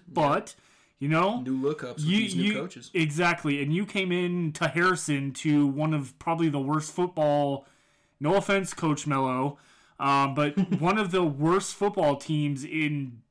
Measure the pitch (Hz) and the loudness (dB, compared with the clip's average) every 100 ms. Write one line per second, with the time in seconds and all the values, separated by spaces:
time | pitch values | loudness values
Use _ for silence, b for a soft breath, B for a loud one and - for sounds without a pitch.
0 | - 135 147 165 208 - b b b _ | -6 0 2 2 -2 -14 b b b _
1 | 143 160 190 240 254 131 139 156 131 151 | 0 2 2 0 -2 -2 -2 -2 -6 -4
2 | 151 208 208 175 202 214 180 123 - 175 | 0 0 0 0 0 -2 -6 -12 -8 -2
3 | 160 147 175 170 151 143 139 165 202 202 | -2 0 0 0 -2 -2 0 -2 -2 -2
4 | 185 175 180 175 160 151 160 170 185 180 | -2 0 0 -2 -4 -2 -2 2 2 2
5 | - 143 139 131 160 147 143 135 156 151 | 0 -2 -2 -4 2 4 4 2 0 0
6 | 127 - - 165 165 143 135 156 151 - | -4 -6 -2 0 2 0 0 -2 -2 -2
7 | 180 160 151 147 143 139 b b b b | -2 0 2 2 2 -2 b b b b
8 | b - 147 190 196 196 190 - 165 143 | b -4 2 2 2 0 0 -2 -2 0
9 | 147 135 131 127 139 143 b b b - | 0 0 0 0 -2 -4 b b b -4
10 | 139 139 139 135 147 170 180 156 165 214 | 2 4 2 0 0 0 -2 0 0 0
11 | 196 185 165 139 160 185 196 - 202 190 | 0 0 0 0 2 2 0 -2 -2 2
12 | 151 139 - 151 147 135 151 156 151 147 | 0 0 -2 -2 0 -4 -6 -2 -2 -2
13 | 131 117 _ | -6 -12 _